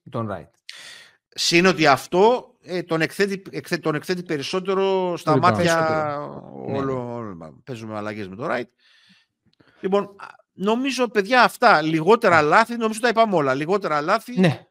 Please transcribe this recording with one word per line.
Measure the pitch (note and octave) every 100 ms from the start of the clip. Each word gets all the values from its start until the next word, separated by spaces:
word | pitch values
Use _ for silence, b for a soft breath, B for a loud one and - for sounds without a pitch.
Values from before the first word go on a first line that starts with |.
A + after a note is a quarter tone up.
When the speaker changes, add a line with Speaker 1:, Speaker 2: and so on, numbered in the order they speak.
Speaker 1:
με | -
τον | A#2+ A2
Ράιτ. | F#2 C#2+ _ - B B B B B _
Speaker 2:
Συν | - - E3+ F#3
ότι | D#3 D#3
αυτό, | C3 - F3 G#3+ B3 - _
ε, | - F3+
τον | E3+ D#3+
εκθέτει, | D#3 - G3+ G3 F#3+
εκθέ-, | D#3 - F3
τον | D#3+
εκθέτει | D3 D3 F3+
περισσότερο | F3+ D#3 C3 F#3+ F#3 F#3+ G3 F#3+ F#3 E3
στα | -
Speaker 3:
Rebound. | D3+
Speaker 2:
μάτια | F3 F#3 E3+ E3
Speaker 1:
Περισσότερο. | D#3+ D#3 D3+ D3 C#3+ C#3+ C#3 C#3 C3
Ναι, | C#3
Speaker 2:
όλο, | C3+ C3
Speaker 1:
ναι. | A#2+
Speaker 2:
όλο, | A#2+ A2 F2 D#2+ C2+
παίζουμε | - A#2 A2 G#2+
αλλαγές | G#2 G#2+ F#2+
με | F#2+
τον | D#3
Ράιτ. | B3 A#3 _ b b b b b _ _ _ _ _
Λοιπόν, | F#3+ G3+
α, | G3+ - - - _
νομίζω, | - G3 A#3 C4+ B3 B3
παιδιά, | G#3+ G3 B3+
αυτά. | G3+ - A#3+ E3+
Λιγότερα | D#3 D#3+ D#3+ A3+ G#3+ E3+
Speaker 1:
Ναι. | D3
Speaker 2:
λάθη, | F#3+ A3+ A#3
νομίζω | A3 A3
τα | A#3+
είπαμε | A3 A3+ F3+
όλα. | C#3
Λιγότερα | C3 D3+ G3+ F#3+ D3+
λάθη. | D#3 G#3+ - A#3+
Speaker 1:
Ναι. | F#3 A#2+ -